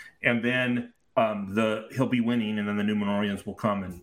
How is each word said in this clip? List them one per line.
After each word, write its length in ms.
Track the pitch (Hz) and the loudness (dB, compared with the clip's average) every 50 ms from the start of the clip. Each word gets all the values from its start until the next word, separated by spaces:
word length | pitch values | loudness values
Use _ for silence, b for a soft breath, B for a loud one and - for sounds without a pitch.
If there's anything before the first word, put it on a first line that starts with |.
| B B B B - | B B B B 0
And 200 | - 120 117 107 | 2 2 2 2
then, 480 | 120 127 127 127 123 123 120 120 - - _ _ _ _ | 0 0 0 0 0 0 -2 -4 -6 -12 _ _ _ _
um, 380 | 131 113 110 107 101 98 95 98 | 2 2 2 0 -2 -6 -2 0
the, 320 | 110 113 107 107 110 107 - - | 2 2 2 0 -2 -4 -6 -2
he'll 160 | 127 131 117 | -2 0 2
be 120 | 127 123 | 2 2
winning, 380 | 113 117 123 120 110 107 107 107 | 2 2 2 2 0 0 0 0
and 80 | 104 104 | 0 0
then 80 | 104 | 0
the 60 | 104 104 | 0 0
Numenorians 640 | 104 107 104 101 101 101 101 104 104 98 95 - | 0 0 0 0 0 0 0 0 -2 -2 -4 -6
will 80 | 107 95 | -10 -8
come 300 | - - 110 101 98 95 | -2 -2 0 0 -2 -4
and, 180 | 90 90 85 | -6 -10 -14